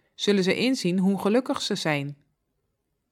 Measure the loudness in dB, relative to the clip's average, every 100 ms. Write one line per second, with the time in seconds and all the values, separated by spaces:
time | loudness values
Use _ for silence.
0 | _ -6 0 2 2 0 0 0 0 2
1 | 2 2 2 0 0 -4 -4 -4 -2 -2
2 | -4 -10 _ _ _ _ _ _ _ _
3 | _